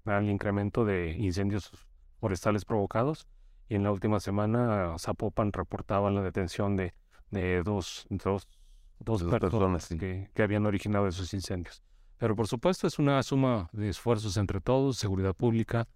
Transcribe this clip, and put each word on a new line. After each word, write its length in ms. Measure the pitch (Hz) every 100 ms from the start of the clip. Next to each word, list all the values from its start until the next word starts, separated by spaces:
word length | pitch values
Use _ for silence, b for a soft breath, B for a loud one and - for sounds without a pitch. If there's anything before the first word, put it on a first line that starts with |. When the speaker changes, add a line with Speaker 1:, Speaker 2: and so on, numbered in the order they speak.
| -
Speaker 1:
al 240 | 101 104
incremento 560 | 98 101 101 101 123 107
de 260 | 95 82
incendios 580 | 85 95 90 98 104 - - - - - -
forestales 460 | 110 92 110 104
provocados. 640 | - 113 98 110 131 156 - - - - -
Y 60 |
en 80 | 101
la 100 | 101
última 260 | 98 107 107
semana, 800 | - 101 107 120 120 104 87 85
Zapopan 540 | - 98 107 - 104
reportaba 580 | 95 90 101 - 98 101
la 120 | 101
detención 520 | 95 92 90 - 101
de, 200 | 98 90 - b b -
de 320 | 101 92 90
dos, 440 | 87 104 90 - -
dos, 400 | 98 95 98 - - - - - -
dos 220 | - 110
Speaker 2:
Dos 100 | 85
Speaker 1:
personas 100 | 113
Speaker 2:
personas, 440 | 95 110 95 87
sí. 140 | - 82
Speaker 1:
que, 320 | 95 92 95
que 100 | -
habían 220 | 107 104
originado 420 | 104 98 104 104 98
esos 280 | 90 90
incendios. 480 | 98 - 92 85 - - - - -
Pero 180 | 117
por 140 | 107 107
supuesto 380 | 120 180 190 170
es 120 | -
una 240 | 143 139
suma 460 | - 135 131 117 90
de 180 | 107 104
esfuerzos 480 | - 120 110 110 95
entre 240 | 95 98
todos, 340 | - 131 135 120
Seguridad 380 | 101 95 95
Pública, 520 | 95 120 113 107 117 113